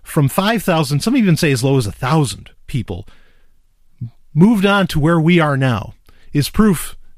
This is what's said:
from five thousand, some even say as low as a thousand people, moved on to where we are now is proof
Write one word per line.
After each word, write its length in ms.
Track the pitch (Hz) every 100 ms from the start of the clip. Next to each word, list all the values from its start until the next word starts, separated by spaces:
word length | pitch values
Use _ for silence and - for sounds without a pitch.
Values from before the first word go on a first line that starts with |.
from 240 | - - 139
five 360 | - 196 233
thousand, 360 | - 160 131 143
some 140 | 226 277
even 220 | 202 156
say 140 | 160
as 120 | 131
low 140 | 135 135
as 100 | 101
a 40 |
thousand 580 | - 127 160 135 - - - -
people, 400 | 127 101 87 - - - _ _ _ _ _ _ _ 120 - -
moved 320 | 147 202 220 196
on 220 | 202 185
to 120 | 156
where 200 | 151 170
we 200 | 156 175
are 180 | 151 135
now 360 | 131 110 - - - - -
is 160 | 143 135
proof 460 | 190 214 165 - - -